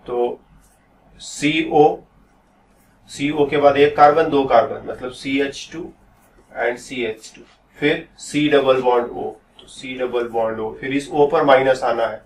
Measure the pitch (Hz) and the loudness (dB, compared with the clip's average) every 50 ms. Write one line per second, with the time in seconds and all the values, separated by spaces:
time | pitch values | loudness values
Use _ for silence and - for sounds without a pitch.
0 | _ - 123 120 120 120 - - _ _ _ _ _ _ _ _ _ _ _ _ | _ -8 -4 -2 -2 -2 -4 -8 _ _ _ _ _ _ _ _ _ _ _ _
1 | _ _ _ - - - - - 143 147 160 160 160 - 165 151 147 156 - - | _ _ _ -20 -20 -18 -12 -4 -2 -2 0 -2 -4 0 4 6 6 6 4 -2
2 | - _ _ _ _ _ _ _ _ _ _ _ _ _ _ _ _ _ _ _ | -12 _ _ _ _ _ _ _ _ _ _ _ _ _ _ _ _ _ _ _
3 | _ _ - - 143 147 151 151 143 135 156 147 143 143 139 139 143 147 - - | _ _ -10 -4 -4 -2 2 2 2 2 2 4 4 4 6 6 4 4 6 6
4 | 147 147 147 165 160 151 143 139 135 131 127 117 110 107 - - - - - - | 6 6 6 4 2 2 2 0 2 4 4 4 4 2 -4 -10 -10 -12 -12 -10
5 | 127 127 120 - - 139 135 139 143 139 - - - - - 160 - - - _ | -10 -12 -12 -10 -8 -4 -2 -2 -2 -4 -6 -12 -16 -14 -14 -14 -14 -14 -18 _
6 | _ _ _ _ _ _ _ _ _ _ - - 117 117 123 120 - - 135 127 | _ _ _ _ _ _ _ _ _ _ -10 -4 -4 -4 -4 -6 -12 -12 -8 -6
7 | 117 110 110 - - - - - 120 _ _ _ _ _ _ - 147 147 160 165 | -6 -6 -8 -10 -16 -20 -20 -20 -20 _ _ _ _ _ _ -4 -2 -2 -2 -2
8 | - _ _ _ - - - 143 151 147 143 143 131 131 131 127 120 127 123 120 | -6 _ _ _ -18 -6 -4 -2 0 2 2 2 4 4 2 2 2 2 2 2
9 | 117 - - - - - - - _ _ _ - - - - - - 131 127 127 | 0 -2 -8 -8 -10 -10 -10 -12 _ _ _ -20 -20 -20 -20 -16 -14 -12 -8 -6
10 | 127 123 117 120 117 113 110 113 113 113 113 110 110 110 - - - 135 135 139 | -6 -4 -4 -4 -4 -4 -4 -4 -4 -4 -4 -6 -8 -8 -10 -10 -8 -4 -4 -4
11 | 139 - 170 151 143 143 160 160 151 143 135 127 131 135 127 - 131 - - 120 | -4 -4 2 2 2 2 2 0 4 4 4 4 4 2 0 0 0 -2 -2 -2
12 | 117 107 107 110 _ | -2 -4 -4 -10 _